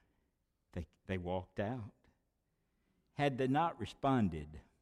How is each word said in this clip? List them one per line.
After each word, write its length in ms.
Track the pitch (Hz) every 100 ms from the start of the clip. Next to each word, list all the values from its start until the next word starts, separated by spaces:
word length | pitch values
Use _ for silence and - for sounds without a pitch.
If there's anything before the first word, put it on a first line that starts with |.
| _ _ _ _ _ _ _
they, 140 | 87 80 _ -
they 120 | 92
walked 420 | 87 92 90 -
out. 320 | 104 127 104 - _ _ _ _ _ _ _ _ _ _ _
Had 240 | - 143 127
they 80 | 131
not 320 | 139 170 -
responded, 720 | 104 - 135 131 98 78 73 78 - _